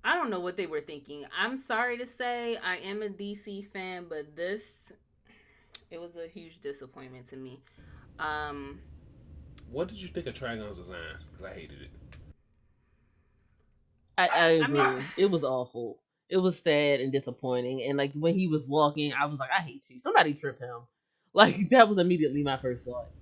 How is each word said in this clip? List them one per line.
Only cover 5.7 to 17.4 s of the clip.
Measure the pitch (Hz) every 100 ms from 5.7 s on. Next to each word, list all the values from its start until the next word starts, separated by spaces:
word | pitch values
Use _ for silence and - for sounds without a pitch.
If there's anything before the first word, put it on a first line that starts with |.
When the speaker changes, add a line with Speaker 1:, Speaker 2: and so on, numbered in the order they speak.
| - _
Speaker 1:
it | 170
was | 170 170
a | 165
huge | 175 165 160
disappointment | 143 139 131 131 131 127 123
to | 131
me. | 131 135 _ _ - - - -
Um, | 156 151 151 143 139 143 - - - - - - - - -
Speaker 2:
What | 127 180
did | 202
you | 185
think | - 131
of | 117
Trigon's | 127 117 104 92
design? | 87 90 80 78 76 -
'Cause | 92
I | -
hated | 78 69
it. | 71 - - - - - _ _ _ _ _ _ _ _ _ _ _ _ _ _ _ _ _ -
Speaker 3:
I, | 180
I | 170 165 165
Speaker 1:
I | 143
mean, | 143
Speaker 3:
agree. | 135 127 139 -
It | 196
was | 175
awful. | 135 131 127 - 117 - _ _ _
It | 185
was | 185 180
sad | 170 147 147 139
and | 135
disappointing. | 135 135 123